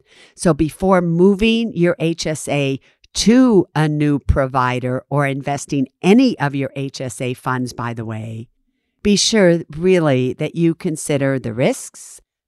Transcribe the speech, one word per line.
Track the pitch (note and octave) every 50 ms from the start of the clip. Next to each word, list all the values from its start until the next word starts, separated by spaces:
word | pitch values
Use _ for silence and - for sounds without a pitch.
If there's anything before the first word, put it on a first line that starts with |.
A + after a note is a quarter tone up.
| _ _ _ _ - _ _
So | - - F3+ D3+
before | C#3+ D#3+ D3+ - - F#3+ F#3+ G3 F3+
moving | F3 E3+ E3 E3+ F3 G3 G3+ F#3 G#3+ A3+ A3+ A3+ A#3 A3 -
your | E3+ E3+ F3 - -
H | D#3+ E3 E3+ - -
S | E3 D#3 - - -
A | C#3 C#3+ C#3 C3+ C#3 C3+ _ _ _ _ _ _ -
to | - - G3 A#3 B3+ C4 B3+ A3 F#3 - - -
a | D3 D#3 D#3
new | D3+ D3 D3 D3 C#3+ C#3
provider | - - - D3+ C3+ C3 B2+ C3+ B2 B2 B2 B2+ A#2+ B2 B2+ C3 - -
or | C3+ D3 C#3+
investing | C3+ C3+ C#3 C#3 C#3+ C#3+ C#3 - - D3+ C#3 C3 - _ _ -
any | F3 G3+ B3 C4+ B3+ F#3 -
of | C#3+ C#3+ C3+
your | C#3+ C3+ C3 -
H | C#3 C3+ C#3 - -
S | C#3 B2+ - -
A | C3+ B2 B2+
funds, | - - C3+ B2+ B2+ B2 A#2+ -
by | - A#2 A#2+ A#2
the | A2+ A2+
way, | A2 A2 A2 A2 A2+ A2+ A2+ A#2 - _ _ _ _ _ _ _ _ _ _ -
be | G#3 G3+
sure | F3+ - - A3+ A3 F#3+ F3 E3+ E3+ - -
really | D3+ D3+ E3+ F#3 F#3 F3+ D#3+ D3+ C3+ B2+ B2+ B2+ -
that | - D#3 D3+ -
you | D#3+ E3+ E3 D#3+
consider | - - E3 D#3+ - - - D3+ C#3 C#3 C#3 C3+ C3
the | A2 A#2 G#2+
risks, | A#2 C3+ G3+ C4 - - - - - - - - - _ _ _ _ _